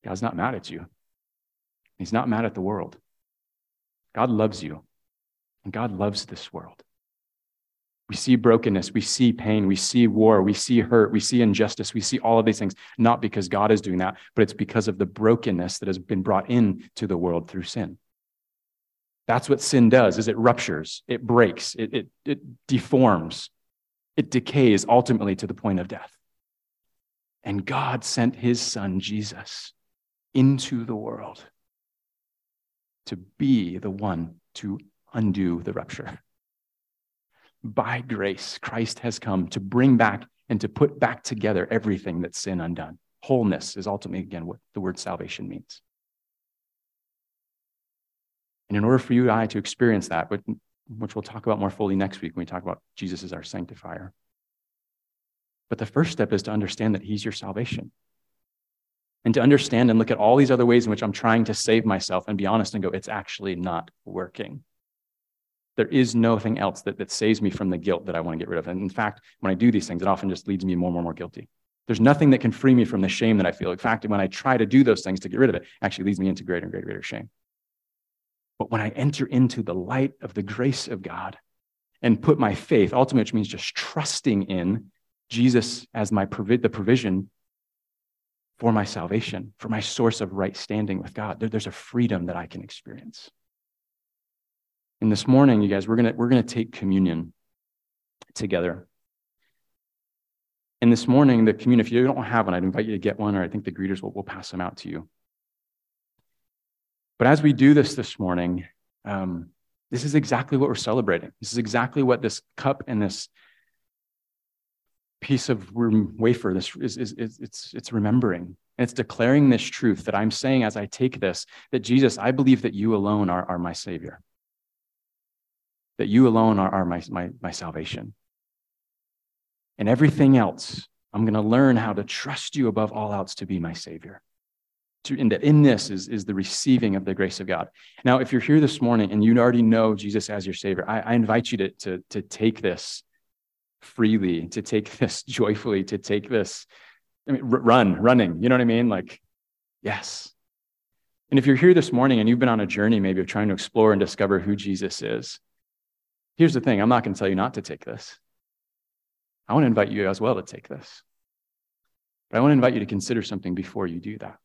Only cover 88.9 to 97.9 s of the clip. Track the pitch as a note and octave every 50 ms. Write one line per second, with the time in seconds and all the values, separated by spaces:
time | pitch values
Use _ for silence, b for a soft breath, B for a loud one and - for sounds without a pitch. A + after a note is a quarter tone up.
88.9 | - F#2+ E2 F2 G2+ A2+ A2 - - G2 A2+ G#2+ _ _ - A2+ A2+ A2 G#2 -
89.9 | - - A#2+ A2+ A2+ - A2 F2+ F#2+ G2 F#2+ G2 F#2+ - - _ G#2 G#2+ G#2+ G2
90.9 | F#2+ F#2+ F#2+ F#2 - - G#2+ G#2 - - A2+ A2 G#2+ G#2+ - F#2+ - - - -
91.9 | - A#2+ A#2+ A2 G#2+ F2+ F2 F2 F2 F2 E2+ E2 - - - - - - _ -
92.9 | - - - A3+ - - - - _ _ _ _ _ _ _ _ _ _ _ _
93.9 | _ _ _ _ _ _ _ _ _ _ _ _ _ _ _ _ _ _ _ _
94.9 | _ _ A2 A2 G#2 G2+ - - B2+ C3+ C#3+ C3+ A#2+ G#2+ G#2 G2 G2+ G2 F#2+ G#2+
95.9 | A2+ A#2 A#2+ A2+ A2+ A#2 A#2+ A#2+ C3 B2 A2+ A#2+ - B2 G#2+ - - - G2+ F#2+
96.9 | F#2+ F#2+ F#2+ F2+ E2 D#2+ E2+ E2 _ _ _ _ _ _ _ _ _ _ _ _